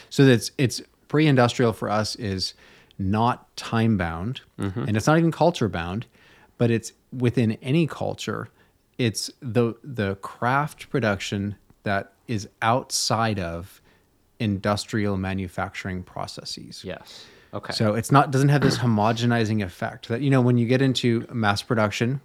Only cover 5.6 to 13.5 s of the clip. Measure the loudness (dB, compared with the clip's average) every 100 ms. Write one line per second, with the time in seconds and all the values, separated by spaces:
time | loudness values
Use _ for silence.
5.6 | -2 -2 -4 -6 -8 _ -20 -20 _ -2
6.6 | 0 0 -4 -16 _ -2 0 2 0 0
7.6 | 0 0 0 -2 -6 -6 -8 -8 -10 _
8.6 | _ _ _ -2 -2 -2 -6 -10 -2 0
9.6 | 0 -2 -8 -4 -4 -4 -10 -4 0 0
10.6 | -2 -8 -6 -2 0 0 -2 -4 -4 -8
11.6 | _ _ -4 -4 -4 _ -8 -6 -8 -2
12.6 | 0 0 0 -4 -2 0 0 -2 -4